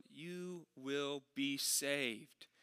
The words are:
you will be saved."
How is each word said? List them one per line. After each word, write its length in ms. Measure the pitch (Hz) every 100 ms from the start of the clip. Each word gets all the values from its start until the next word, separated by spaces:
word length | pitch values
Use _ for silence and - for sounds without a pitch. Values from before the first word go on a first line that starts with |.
| -
you 560 | 139 165 180 180 180 156 -
will 460 | 135 139 143 143 135 -
be 220 | 139 139
saved." 880 | - - 139 143 127 110 - - - _